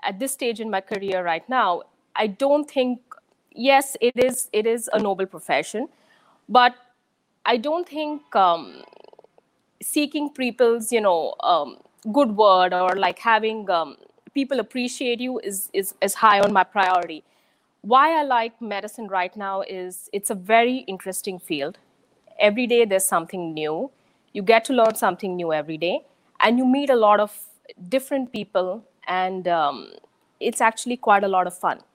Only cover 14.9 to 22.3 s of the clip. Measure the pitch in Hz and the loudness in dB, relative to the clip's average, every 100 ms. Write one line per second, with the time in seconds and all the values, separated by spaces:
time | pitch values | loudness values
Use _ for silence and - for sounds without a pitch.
14.9 | - 254 233 254 254 - 196 - 196 190 | -4 -4 -4 -6 -8 -8 -10 -6 -6 -6
15.9 | - 196 - 220 202 208 196 180 208 185 | -2 -4 2 4 6 4 2 0 0 0
16.9 | 180 165 156 - _ _ _ _ _ 202 | 0 -2 -10 -18 _ _ _ _ _ 2
17.9 | 254 302 320 285 247 226 233 226 202 208 | 4 4 2 0 0 -2 -6 -8 -8 -8
18.9 | - 208 190 180 208 196 196 - 185 185 | -12 -6 -4 -4 -6 -8 -6 -8 -10 -12
19.9 | - - 202 - 202 185 226 240 254 - | -14 -10 -8 -6 -6 2 4 4 0 -6
20.9 | 190 190 185 208 180 - 151 143 - _ | -10 -10 -10 -8 -10 -8 -6 -6 -10 _
21.9 | _ _ _ _ | _ _ _ _